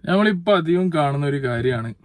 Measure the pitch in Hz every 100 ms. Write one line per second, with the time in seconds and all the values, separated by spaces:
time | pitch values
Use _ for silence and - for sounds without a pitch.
0 | - 185 214 185 175 196 160 175 185 165
1 | 143 139 143 139 131 120 123 123 113 107